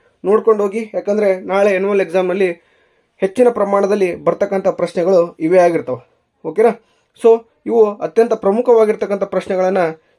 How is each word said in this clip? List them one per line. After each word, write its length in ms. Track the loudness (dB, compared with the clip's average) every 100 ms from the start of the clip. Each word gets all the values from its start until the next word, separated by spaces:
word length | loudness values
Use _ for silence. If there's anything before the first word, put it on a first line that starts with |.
| _ _ 0
ನೋಡ್ಕೊಂಡು 380 | 0 2 0
ಹೋಗಿ, 280 | 0 -4 -8
ಯಾಕಂದರೆ 460 | -6 -4 0 0 -2
ನಾಳೆ 300 | -2 0 2
ಆ್ಯನ್ಯುವಲ್ 320 | 0 0 -2
ಎಕ್ಸಾಮ್ನಲ್ಲಿ 500 | -2 -2 -2 -2 -2 -4 _ _ _ _ _ _
ಹೆಚ್ಚಿನ 320 | -4 2 2
ಪ್ರಮಾಣದಲ್ಲಿ 680 | 2 0 0 0 0 -2 -2
ಬರ್ತಕ್ಕಂಥ 520 | -4 -2 -2 -2 -2
ಪ್ರಶ್ನೆಗಳು 680 | -2 -4 -2 0 2 0 -2
ಇವೇ 180 | 0 4
ಆಗಿರ್ತವೆ. 720 | 4 2 -4 -10 -12 _ _ _ -8
ಓಕೆನಾ? 240 | 0 0 0 _ _ _ _
So, 220 | 2 2 0 _ -2
ಇವು 320 | 2 2 0
ಅತ್ಯಂತ 360 | -4 0 0
ಪ್ರಮುಖವಾಗಿರ್ತಕ್ಕಂಥ 880 | 0 -2 0 2 4 2 0 -4 -4
ಪ್ರಶ್ನೆಗಳನ್ನು 800 | -4 -4 -4 -2 0 0 -2 -6 _